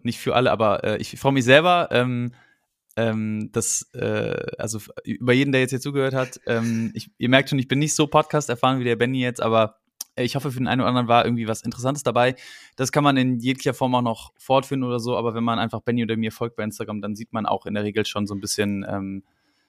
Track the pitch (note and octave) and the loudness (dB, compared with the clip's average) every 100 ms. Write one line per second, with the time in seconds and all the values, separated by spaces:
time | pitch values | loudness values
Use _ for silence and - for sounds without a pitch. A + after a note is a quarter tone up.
0 | A#2+ - C3 B2 B2+ G#2 G#2+ G2 - G#2+ | -6 -4 0 2 2 2 2 2 0 -4
1 | - - C#3 C#3 A#2 C#3 F3 F3 E3 A#2+ | -6 -2 2 4 6 6 8 2 2 0
2 | B2 B2 A#2+ - _ _ _ _ _ - | 0 -2 -4 -8 _ _ _ _ _ -2
3 | A#2 G#2+ A2 G#2+ G#2+ A#2+ - - - B2+ | -2 0 -2 -4 -4 -4 -2 -4 -6 -6
4 | G#2+ G#2+ A2 - - - G#2 A2 - - | -4 -2 -2 -4 -6 -8 -6 -6 -10 -12
5 | - A2 B2+ B2 C#3 C3 B2+ B2+ C#3+ C#3 | -8 -2 2 4 4 2 0 -2 -4 -2
6 | C3+ C3 B2+ - - A#2 A#2 A2+ A2+ A2 | 0 0 -4 -6 -2 0 0 -2 -2 -6
7 | - - B2 C3 C3+ C#3 B2+ C3 D3+ - | -12 -4 4 4 4 -2 0 0 2 0
8 | D3 D#3 D3+ D3+ C#3+ A#2+ C3 C3 A#2+ A2+ | 4 4 2 0 -2 0 2 2 0 2
9 | A#2+ C3 B2 A#2+ A2+ A2+ G#2+ - _ - | 0 0 -2 -2 2 4 2 -2 _ -18
10 | - - B2+ C#3 C#3+ B2+ A#2+ B2+ A#2 B2 | -12 -4 -4 -2 -4 -2 0 0 2 0
11 | A#2 A#2+ A#2+ A#2+ A2 A2 - A#2+ B2 C#3+ | 4 4 4 0 -2 -4 -6 -4 -4 -2
12 | - A#2 B2 C3 - - - - C3 D3+ | 0 2 2 0 -10 -20 -14 -6 -2 2
13 | D3 C3+ B2+ B2 B2 C3 C#3 B2+ C3 B2+ | 4 4 2 0 -2 -2 -2 -2 0 0
14 | A#2+ A2 - _ - C3 C3+ C3+ B2 A#2+ | 0 -4 -12 _ 0 0 0 -4 -2 -2
15 | A#2 B2 A#2 A2+ A#2 A2 A2 A2+ - A#2+ | -2 -2 -2 -2 -2 0 -2 -4 -2 0
16 | A2+ A2+ A2 - A#2 - G#2+ G#2+ G#2+ G#2+ | 0 0 -2 -4 -6 -4 -6 -6 -8 -6
17 | G#2 G#2 A2+ A2+ G#2 G2+ - G#2 G#2 G#2 | -6 -8 -8 -4 -2 -2 -2 -4 -2 -2
18 | G#2+ G#2 G#2 G2+ G2+ - G2+ G2+ G2+ G2+ | -2 -4 -4 -4 -4 -2 0 -2 -4 -6
19 | G2 G2 - _ _ _ | -6 -8 -14 _ _ _